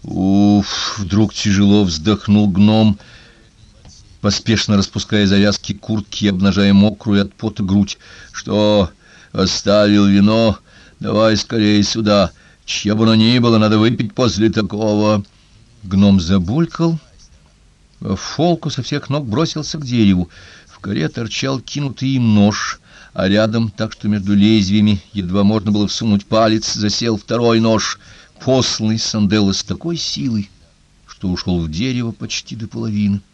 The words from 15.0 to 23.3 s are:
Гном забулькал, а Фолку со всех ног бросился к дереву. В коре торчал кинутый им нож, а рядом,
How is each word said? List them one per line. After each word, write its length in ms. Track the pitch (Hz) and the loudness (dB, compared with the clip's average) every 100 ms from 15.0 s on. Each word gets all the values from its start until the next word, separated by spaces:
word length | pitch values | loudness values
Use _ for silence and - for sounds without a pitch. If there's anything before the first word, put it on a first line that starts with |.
| 107 107 101 _ _ _ _ _ | 2 0 -2 _ _ _ _ _
Гном 380 | 90 95 101 98 | -4 2 4 4
забулькал, 760 | 82 98 87 131 170 - 170 165 _ _ - - _ _ _ _ _ _ | 2 -2 0 -2 -2 -2 -2 -2 _ _ -20 -20 _ _ _ _ _ _
а 160 | 104 98 | -8 -6
Фолку 540 | - - 165 165 160 | -8 -2 0 0 -4
со 120 | - | -8
всех 280 | 117 143 - | -6 -8 -4
ног 180 | 139 135 | -6 -4
бросился 500 | 107 165 - 151 160 | -2 -2 -4 -10 -10
к 80 | 135 | -4
дереву. 440 | 120 104 92 87 - - - _ | 2 4 2 -2 -10 -20 -20 _
В 120 | - | -16
коре 300 | 98 110 156 | -8 -4 -4
торчал 500 | 139 117 - 135 135 | -6 -10 -6 -6 -6
кинутый 500 | - 139 143 107 131 | -8 -8 -8 -6 -4
им 260 | 135 117 107 | 0 2 4
нож, 440 | 101 104 - - _ - - | 2 0 -6 -10 _ -20 -18
а 140 | - | -4
рядом, 420 | 95 | 0